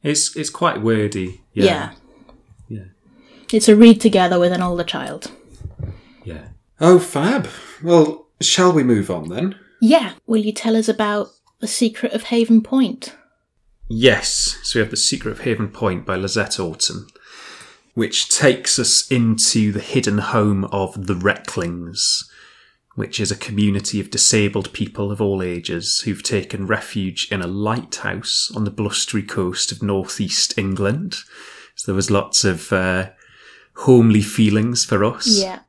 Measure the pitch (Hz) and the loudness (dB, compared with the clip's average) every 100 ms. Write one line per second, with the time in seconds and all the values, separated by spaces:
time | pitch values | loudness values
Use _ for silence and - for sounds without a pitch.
0 | 147 151 - - 147 - 170 - 110 110 | -2 -2 -2 -4 -10 -2 -2 0 0 0
1 | 104 101 92 - _ 107 190 156 160 - | 0 -4 -8 -10 _ 2 2 2 -6 -12
2 | _ _ - - _ _ - 110 92 _ | _ _ -20 -20 _ _ -16 -16 -16 _
3 | _ _ _ - - 220 214 208 233 220 | _ _ _ -20 -2 2 6 10 12 10
4 | 226 196 180 180 175 180 180 175 170 - | 6 4 2 4 2 2 -2 -4 -4 -6
5 | 131 147 - - _ - - - - - | -8 -10 -14 -20 _ -18 -18 -12 -12 -12
6 | _ _ - 80 - - _ _ 160 180 | _ _ -16 -16 -18 -20 _ _ 6 6
7 | 180 143 170 262 - - - - 165 170 | 6 -2 0 0 -4 -10 -20 -10 2 4
8 | 151 - - _ - - 180 160 127 110 | 4 0 -14 _ -2 4 4 4 4 2
9 | 92 87 78 95 180 190 _ _ 226 - | 0 -6 -6 -6 -6 -6 _ _ 4 4
10 | 214 - - 226 214 214 233 220 220 214 | 2 -12 -4 -2 -2 -4 -2 0 0 -2
11 | 208 208 196 _ _ _ 214 - 226 226 | -2 -2 -6 _ _ _ -8 -2 -2 -2
12 | 240 226 - 233 226 226 220 262 247 - | -6 -6 -2 0 4 4 4 0 0 -2
13 | - - _ _ _ _ _ _ - 113 | -14 -20 _ _ _ _ _ _ -8 4
14 | 127 101 - - - - - 120 107 117 | 4 4 -2 -4 -4 -6 -4 -2 -2 -2
15 | - 135 110 104 131 110 104 - 107 87 | -4 -2 -6 -6 -4 -2 -4 -4 -4 -2
16 | - 92 95 113 98 - 90 78 - 95 | -4 -4 -2 -2 -4 -4 -6 -4 -6 -6
17 | - _ - - - - - - _ - | -14 _ -20 -20 -20 -20 -20 -20 _ -4
18 | 107 - - - 147 123 - - 117 - | -2 -2 -2 2 4 2 -2 -2 0 0
19 | - 127 117 110 - 117 107 104 - 139 | 0 0 2 2 2 2 0 -2 -2 -2
20 | 120 104 104 117 104 98 98 101 95 - | 0 -2 0 0 2 0 -2 -4 -4 -6
21 | 92 90 95 - - - 85 87 87 95 | -6 -2 0 -2 -6 -8 -6 -8 -10 -4
22 | - - - - - _ _ _ _ - | -2 -4 -6 -20 -20 _ _ _ _ -10
23 | - - 98 101 - 104 104 98 - 104 | -8 -4 -4 -4 -6 0 0 0 -4 -6
24 | 92 107 - 113 101 101 92 - 107 - | -6 0 2 2 2 -2 -8 -6 -8 -6
25 | 101 101 104 98 90 87 85 85 - - | -6 -2 -2 -2 -4 -6 -6 -8 -4 -4
26 | - 95 - 107 92 - 95 104 - 107 | -4 -6 -4 -4 -4 -8 -4 -4 -4 -6
27 | 95 87 - 101 87 98 104 117 - - | -6 -6 -6 -6 -6 -4 -2 -4 -6 -8
28 | 107 92 - - - - 104 101 104 - | -8 -8 -4 -4 -4 -4 -6 -4 -4 -4
29 | - 107 98 - 90 90 - - 104 98 | -4 -6 -6 -4 -4 -4 -6 -4 -2 -2
30 | 92 - 92 - - - 98 95 101 131 | -4 -6 -4 -2 -2 -2 -4 -2 -2 -2
31 | 185 - - - - - - - - 95 | -6 -10 -16 -20 -20 -20 -20 -12 -4 -2
32 | 98 98 - - 101 85 - 95 92 92 | 0 0 0 0 0 -2 -2 -2 0 -2
33 | 95 _ _ _ - - _ - - 123 | -4 _ _ _ -20 -20 _ -6 6 6
34 | 113 110 101 - 107 104 113 117 - 101 | 8 4 2 2 2 2 0 -2 -2 0
35 | 107 - 123 104 95 90 | 0 -2 0 0 0 -8